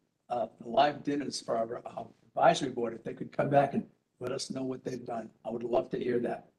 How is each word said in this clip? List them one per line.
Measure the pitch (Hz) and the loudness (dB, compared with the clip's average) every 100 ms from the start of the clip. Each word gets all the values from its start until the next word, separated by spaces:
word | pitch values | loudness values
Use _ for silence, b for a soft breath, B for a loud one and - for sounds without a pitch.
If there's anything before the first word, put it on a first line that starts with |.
| _ _ - | _ _ -6
uh, | 120 110 - | -4 -4 -6
the | 117 | 0
live | 117 147 143 | 4 4 2
dinners | - 143 131 - | -2 -2 -2 -6
for | - 117 | -2 -2
our, | 113 120 | -2 -4
uh, | - - 117 - _ | -10 -10 -12 -16 _
advisory | 135 147 170 135 | 4 6 6 2
board, | 120 113 | -2 -2
if | 113 | -4
they | - | -8
could | - - | -8 -4
come | - - | -2 4
back | 139 139 | 6 6
and | 117 - _ _ - | 2 -4 _ _ -10
let | 123 | -6
us | 135 - | -4 -4
know | 135 | -4
what | 131 127 | -4 -6
they've | - 127 | -8 -8
done. | 117 117 110 - | -6 -6 -8 -10
I | 113 | -8
would | 117 | -4
love | 117 120 - | 0 0 0
to | 127 | -2
hear | 123 117 | 0 0
that. | 104 92 - | 0 -4 -10